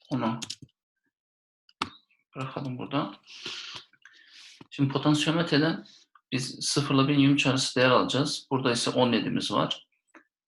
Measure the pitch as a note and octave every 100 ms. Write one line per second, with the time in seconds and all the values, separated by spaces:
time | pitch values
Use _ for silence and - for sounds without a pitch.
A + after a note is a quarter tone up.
0 | - C3 A2+ A2+ - - - _ _ _
1 | _ _ _ _ _ _ _ - - -
2 | _ _ _ C3+ C3+ D3 C#3 B2 A#2 C#3
3 | G3+ - _ - - - - - - _
4 | - - - - - - - - C3+ -
5 | D3 D3 - E3 E3+ C#3+ E3 - - -
6 | _ _ - B2+ - - - - C3+ C3+
7 | C3+ C#3+ C#3 C#3+ C#3 C3 - C3 B2+ A#2+
8 | F#2+ B2 D3+ - - C3 C3+ A#2 - B2+
9 | B2 A2+ - - - G#2 - - _ _
10 | _ - _ _